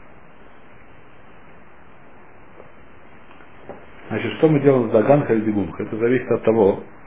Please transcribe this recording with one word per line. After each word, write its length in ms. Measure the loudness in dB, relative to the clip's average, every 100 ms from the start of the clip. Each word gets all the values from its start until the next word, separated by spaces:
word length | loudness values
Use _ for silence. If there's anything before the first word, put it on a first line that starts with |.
| -18 -18 -18 -18 -18 -18 -18 -18 -18 -18 -18 -18 -18 -18 -18 -18 -18 -20 -20 -20 -20 -20 -20 -20 -20 -18 -18 -18 -20 -20 -20 -20 -20 -20 -20 -18 -14 -14 -16 -16 -6
Значит, 220 | -2 -2
что 160 | 2 4
мы 100 | 4
делаем 300 | 4 4 4
с 20 |
Даганха 420 | 4 6 4 4
или 60 | 2
Дигунха? 440 | 2 0 -2 -4
Это 120 | -6 0
зависит 340 | 2 2 2
от 140 | 0
того, 400 | 4 6 6 4 -4 -16